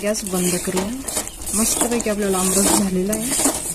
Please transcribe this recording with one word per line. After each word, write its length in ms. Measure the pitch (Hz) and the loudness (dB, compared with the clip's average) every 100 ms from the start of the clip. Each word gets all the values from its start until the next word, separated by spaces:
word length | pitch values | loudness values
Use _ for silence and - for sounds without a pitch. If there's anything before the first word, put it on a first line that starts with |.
गॅस 220 | 202 220 | 0 -2
बंद 300 | 202 180 180 | -2 0 0
करूया. 360 | 175 185 185 196 262 - - - - - | 0 0 -2 -2 -4 -6 -6 -6 -8 -4
मस्तपैकी 560 | 196 226 - 233 233 220 | 0 2 2 2 2 0
आपल्याला 280 | 202 202 190 | 0 0 2
आमरस 400 | 185 185 196 208 | 2 4 4 4
झालेला 340 | 196 185 190 | 2 2 0
आहे 360 | 214 240 285 277 - - | -2 -2 0 0 0 -4